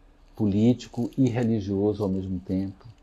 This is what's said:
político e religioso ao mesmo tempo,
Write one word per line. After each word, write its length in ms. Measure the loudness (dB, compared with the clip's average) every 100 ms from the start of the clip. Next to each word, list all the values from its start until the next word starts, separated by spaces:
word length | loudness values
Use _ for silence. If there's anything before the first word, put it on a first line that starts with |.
| -20 _ -20 -2
político 760 | 0 4 4 2 -2 -6 -4 0
e 100 | 2
religioso 720 | 2 0 0 0 0 0 0
ao 60 | -2
mesmo 280 | -2 -4 -6
tempo, 480 | -4 -4 -4 -8 -20 -20